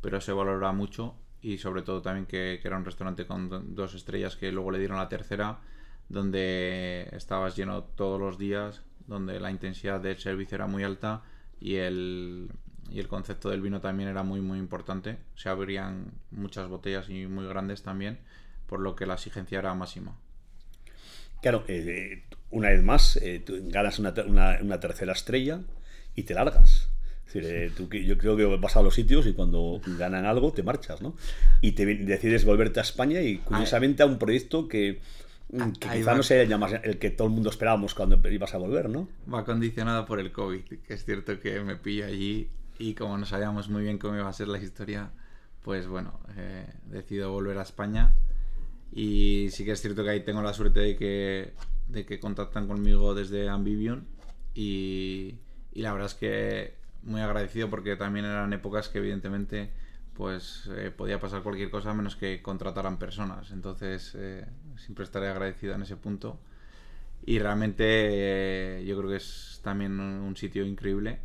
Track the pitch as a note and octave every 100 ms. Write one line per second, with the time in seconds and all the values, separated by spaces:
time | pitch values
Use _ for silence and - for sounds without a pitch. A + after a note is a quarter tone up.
0 | G2+ F#2+ - G2 G2 F#2+ G2 G2 G2+ -
1 | A#2 - - - A2 G2 G2 F#2 F2 F#2+
2 | F#2+ F#2+ F#2+ F#2+ F#2 F2+ F#2 F#2+ F#2 F2+
3 | F#2+ F2 F2+ F#2 F#2 F#2 - F#2 F#2+ F#2
4 | - G2 F#2+ - F#2+ F#2 F#2 F#2+ F#2+ F#2+
5 | F#2 F#2+ - G2+ G#2 A2 - - - -
6 | - G2 G2 F#2+ F#2 F#2 F2+ F#2 F2+ F2+
7 | F2 - - F#2+ F#2+ F#2 F#2+ F#2+ F2 -
8 | G2 G2 G2 F#2 G2+ G2+ G#2 G2+ - -
9 | - G2+ F#2+ F#2+ F#2+ F#2+ F#2+ F#2+ G2 G2
10 | F#2+ F#2+ G2+ F#2+ G2 G2 G2+ G2 G2 G2
11 | A2 A2 - - - - G2 F#2+ F#2 F#2
12 | F2+ F2+ F2+ F2+ F2+ - - - - G2+
13 | F#2+ G2 F#2 G2 G2 G2 G2 G2 F#2+ F#2+
14 | G2 F#2+ F#2+ G2 F#2+ F#2+ F#2 - - F#2+
15 | F#2 - - - - F#2+ G2 G2 F#2+ F#2+
16 | F#2 A2 - G2+ G2 G2+ F#2 F#2 G2+ F#2+
17 | F#2+ F#2+ F#2 F#2+ F#2+ F#2+ G2 G2+ - F#2+
18 | G2+ A#2 - - - - - F#2+ F#2+ F2+
19 | F#2 F#2 - - F2+ F#2+ F#2+ F#2 F2+ -
20 | F#2 - - - - - - - - -
21 | - - - - B2+ A2+ G#2+ F2+ E2 F2+
22 | F#2+ G2 - - - A2+ G#2 F#2+ F#2 G2+
23 | - - F#2 F2 - F#2+ F#2 F2+ G#2 G2
24 | G2+ E2+ G2+ G2 F#2+ F#2 G2+ F#2 - -
25 | F#2 F#2 - B2+ C3+ E3 F#3 - - -
26 | - - - F2 C3+ - - - - -
27 | - - - G2 E2 E2+ E2+ - F#2 G#2
28 | F#2+ G2 G#2+ G#2+ G#2 F#2+ F#2+ - G2+ -
29 | A2+ C#3 A#2+ F#2 F2+ E2+ E2+ F2 - E2+
30 | F2+ F#2 G2 A#2 C#3+ A2 F#2 B2+ - D#2+
31 | B2 E3 - - - - B2 G#2+ G2+ G#2
32 | G2 F#2+ A2 A2+ G#2+ G#2 A2 A#2 A2 -
33 | B2+ E3+ D3+ F#2+ - G#2+ A2 A#2+ C3 C#3
34 | C#3+ B2+ G#2+ B2 B2+ D#3+ D#3+ A2 G2+ F#2+
35 | - - - - - B2 A#2 G2 - A#2
36 | A2+ B2 C3 C3 A#2 G#2 G2+ A2 A2 G2
37 | G#2+ - A2 A2+ G#2+ - A2+ A2 G2 -
38 | F#2 F#2+ G#2+ G#2 F#2+ F#2+ F2+ C#3+ G#2+ A#2+
39 | F#3 - - B2 G#2 A2+ A2+ A2 A2+ A#2
40 | A2 G#2+ F#2+ - G2 F#2 - - - G2+
41 | - G2+ - G2+ A2+ G2+ G2+ F#2+ G#2 G#2
42 | G2+ G2 G2 G#2+ - - - - A2 G#2+
43 | G#2+ G2+ G2+ G2+ G#2 G#2 G2 G#2 G#2 G2+
44 | G#2 G#2 G2+ G2 G#2 G2 F#2+ - G#2 G2+
45 | G2+ - - - - - - G2 F2+ F2+
46 | F#2 - - G2+ F#2+ F#2+ G2 A2 - G2+
47 | F#2+ G2+ F#2+ G2 G2 G2 F#2+ - G#2 G#2+
48 | - - - - - - - - - -
49 | G#2+ G#2 G#2 G#2 G2 - G2+ G#2 G#2+ G2+
50 | G#2 G#2 - G#2 G#2 G#2+ G#2+ - G#2 G2+
51 | G2+ G2 G2 F#2+ F#2+ - - - - A2+
52 | G2 G2+ G#2+ G2+ G2+ G#2 G2+ G2+ G2+ G#2
53 | G2+ G2+ G2 G2+ G2+ G2+ G2+ G#2+ A2 B2
54 | - - - - - - G#2 F#2+ F#2+ F#2+
55 | F#2+ F#2+ F#2+ A#2 - - - - A2 G2+
56 | G2+ - A2 G#2+ G#2+ G#2 G2+ - - -
57 | - A2 G#2+ G#2+ G2+ A2+ A2 G2+ G2 G2
58 | G2+ G2+ G#2 G#2 G2+ G2+ G2+ G#2 G#2+ G2+
59 | G2+ G2+ F#2 G2+ G2+ G#2 G2+ - - -
60 | - - G2 F#2 - - - G2 G2+ -
61 | G2 G2+ G2 G2 G#2 G2 G2 G#2 G#2 G#2+
62 | G2+ - G2 F#2 - F#2+ F#2+ F#2 F#2+ F#2
63 | F#2 F#2+ G2+ F#2 F#2+ G2 F#2+ F#2+ G2 F#2+
64 | - - G2 F#2+ G2+ A#2 D#3 A2+ - G2+
65 | G2 G2 G2 F#2+ F#2+ F#2 G2+ G2 G2 G2
66 | G#2 G2+ A2+ D3 - - - - - -
67 | - - - A2+ G#2 G#2 G#2+ G2 A2 A2
68 | G#2+ G2+ G2 G2 F#2+ F#2+ F#2+ F#2 F#2+ G2
69 | G2 G2 - - - - - G2 G2 F#2+
70 | G2 G2 G2 F#2+ G2+ G2 G2 G2 G2 G2
71 | G#2 -